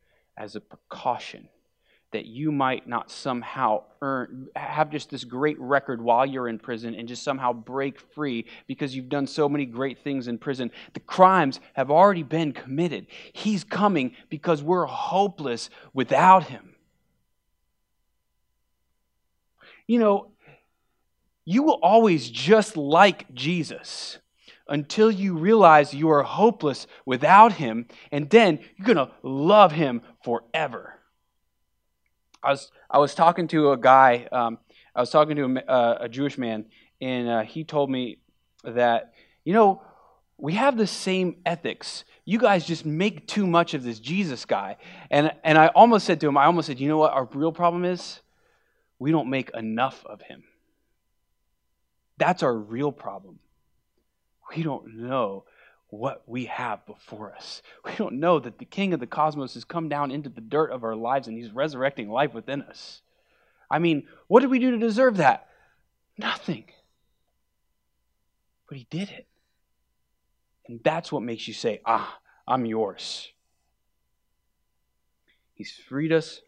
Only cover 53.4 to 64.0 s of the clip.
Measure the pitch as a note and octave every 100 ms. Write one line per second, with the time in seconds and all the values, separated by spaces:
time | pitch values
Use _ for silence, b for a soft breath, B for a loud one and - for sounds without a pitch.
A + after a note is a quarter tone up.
53.4 | _ _ _ _ _ _ _ _ _ _
54.4 | - D#3 D#3+ C3 - A2 A#2+ C3+ G#2 G2
55.4 | - b b b _ G#2+ C3+ - - B2
56.4 | A2+ A#2 B2 G#2 - G#2+ - G#2+ G#2+ -
57.4 | - - b b - - G3+ B2+ E3 D#3+
58.4 | A#2+ - - - G3 D#3 A#2+ - D#3 D3
59.4 | C3 A#2+ - E3+ D#3+ C#3+ C#3 C#3+ C#3 A#2
60.4 | A2 D3 D#3 B2 A2+ A2 A#2 C#3 B2+ A2+
61.4 | A#2 A2+ D#3 C3 C3 C3+ G#2 A#2+ D3 A#2
62.4 | A2 C#3 - - - - _ _ _ _
63.4 | _ _ _ D3+ E3+ D3